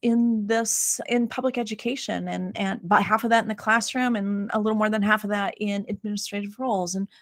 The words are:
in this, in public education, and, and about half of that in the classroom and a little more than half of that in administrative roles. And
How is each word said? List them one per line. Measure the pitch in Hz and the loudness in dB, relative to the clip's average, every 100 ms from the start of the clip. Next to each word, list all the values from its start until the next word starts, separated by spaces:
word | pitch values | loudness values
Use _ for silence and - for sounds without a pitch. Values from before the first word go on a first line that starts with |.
in | 233 233 233 220 202 | 2 4 4 2 2
this, | 226 226 - - - - | 0 0 -2 -2 -4 0
in | 240 233 | 0 2
public | - 262 247 | 0 -2 -2
education, | 220 214 240 269 - 180 180 | -4 -4 -4 -4 -4 -4 -4
and, | 180 185 208 | -4 -4 -2
and | 196 196 | -2 -2
about | 175 208 | 2 2
half | 196 214 | 4 2
of | 226 | 4
that | 226 | 2
in | 214 | 2
the | 214 | -2
classroom | 220 226 220 254 254 220 | 2 2 2 -2 0 0
and | 196 202 202 | 0 -2 -2
a | 214 | 0
little | 214 214 | 0 2
more | 214 | 2
than | 214 | 2
half | 202 214 | 2 2
of | 202 | 2
that | 208 196 - | -2 -2 -2
in | 208 202 196 | -2 -2 -4
administrative | 202 214 208 - 202 202 208 | -6 -4 -6 -4 -6 -6 -6
roles. | 262 196 175 190 | -2 0 0 -2
And | 196 _ | -6 _